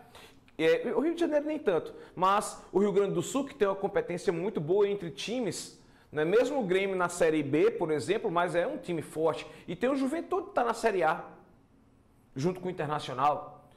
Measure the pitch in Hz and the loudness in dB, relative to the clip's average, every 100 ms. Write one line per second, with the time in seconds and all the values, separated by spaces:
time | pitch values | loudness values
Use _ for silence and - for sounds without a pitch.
0 | - - - - _ - 160 170 233 226 | -20 -20 -20 -20 _ 2 4 4 2 0
1 | 302 330 320 294 294 311 220 160 - - | 0 0 2 2 0 -2 0 0 -2 -14
2 | - - 185 202 208 - - 190 208 190 | -12 0 4 4 0 -10 -2 2 4 4
3 | 196 170 - 269 277 - 196 196 196 170 | 2 0 -2 -4 -4 0 0 0 -2 -2
4 | 156 170 202 170 196 208 151 196 202 202 | -2 -2 -2 0 -2 -2 0 2 2 0
5 | 170 - - 254 208 - - - - - | -6 -8 -6 -2 -2 -6 -10 -16 -20 -20
6 | - 139 156 214 269 285 196 185 196 190 | -8 -2 2 4 4 0 0 0 0 0
7 | 175 - 165 156 139 151 202 - 165 151 | -2 2 2 2 2 4 4 2 -2 -2
8 | 123 214 226 170 175 170 208 302 - 165 | 0 -2 0 0 2 0 -2 -4 -6 -6
9 | - 156 160 151 - - - 175 247 277 | -4 -2 0 0 -8 -14 -10 -2 0 0
10 | 269 320 - 381 - - 240 220 226 196 | 0 -2 -4 -4 -2 -2 0 0 0 2
11 | 156 170 - - - - _ _ _ _ | 2 0 -6 -18 -20 -20 _ _ _ _
12 | _ _ _ 135 160 175 185 175 147 147 | _ _ _ -2 -2 -2 -6 -4 -4 -4
13 | 147 123 143 139 - - - | -4 0 2 2 -4 -16 -20